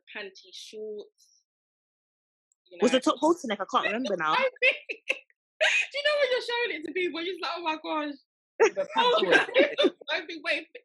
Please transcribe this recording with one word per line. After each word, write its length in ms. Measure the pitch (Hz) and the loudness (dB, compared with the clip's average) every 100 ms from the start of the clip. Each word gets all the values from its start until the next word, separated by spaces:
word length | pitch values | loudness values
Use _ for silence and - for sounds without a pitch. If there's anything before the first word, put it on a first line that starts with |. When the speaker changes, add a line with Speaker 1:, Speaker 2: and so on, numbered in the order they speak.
| - 220 | -16 -14
Speaker 1:
panty 360 | 202 190 185 | -14 -16 -20
shorts. 920 | - - 220 214 208 - _ _ _ _ _ _ _ _ _ _ _ _ _ _ _ _ | -20 -16 -14 -12 -12 -14 _ _ _ _ _ _ _ _ _ _ _ _ _ _ _ _
You 80 | 175 | 2
Speaker 2:
Was 100 | 226 | 4
the 60 | 247 | 6
Speaker 1:
know. 40 | |
Speaker 2:
top 160 | 311 262 | 2 4
halter 280 | 311 339 240 | 4 2 0
neck? 120 | 202 | -4
I 40 | 185 | 0
can't 140 | 240 - | 0 0
remember 280 | 220 254 180 | -2 -2 -2
now. 160 | 170 | 2
Speaker 1:
<laughs> 40 | 494 | 2
I 120 | 523 - | 0 2
think, 160 | 508 - - | 0 0 -8
do 1080 | - - - _ _ _ _ 640 906 - 539 | -12 -6 -8 _ _ _ _ 0 2 -2 -2
you 60 | |
know 120 | 587 587 | 0 2
when 120 | 508 | 2
you're 100 | 494 | 0
showing 400 | 453 480 480 320 | -2 -4 -4 -4
it 40 | 330 | -6
to 60 | |
people, 280 | 349 359 311 | -4 -4 -4
you're 120 | 339 349 | -6 -6
just 60 | |
like, 100 | 294 339 | -6 -4
"Oh 80 | |
my 140 | 339 311 | -4 -6
gosh." 320 | 330 311 294 277 _ _ _ - | -4 -4 -4 -10 _ _ _ 2
Speaker 3:
The 280 | 440 392 - | 2 2 -4
Speaker 1:
<laughs> 60 | 622 | 0
Oh, 260 | 480 622 | 2 2
Speaker 3:
panty 40 | 370 | 4
was 200 | - - 523 | 4 4 4
Speaker 1:
it's 260 | 571 - 480 - - | 4 4 2 0 -6
so 160 | 330 330 | -6 -6
big, 140 | 330 | -8
but 100 | 330 | -4
it, 140 | 311 320 - | -4 -4 -18